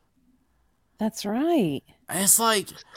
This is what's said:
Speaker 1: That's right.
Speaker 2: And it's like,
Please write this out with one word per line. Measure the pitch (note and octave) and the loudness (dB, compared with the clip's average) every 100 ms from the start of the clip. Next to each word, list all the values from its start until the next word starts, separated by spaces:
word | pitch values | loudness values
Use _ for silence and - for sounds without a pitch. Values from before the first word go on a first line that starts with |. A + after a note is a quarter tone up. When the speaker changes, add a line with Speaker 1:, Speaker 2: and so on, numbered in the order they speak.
| _ _ _ _ _ _ _ _ _ - | _ _ _ _ _ _ _ _ _ -6
Speaker 1:
That's | G#3+ - G3+ | -6 -4 -6
right. | A3+ E4 E4 E3+ C#3 - _ - | -2 2 2 2 -2 -10 _ -8
Speaker 2:
And | F3 | -2
it's | G3 - | 2 4
like, | A3+ G#3+ E3 - - | 4 0 -2 -12 -18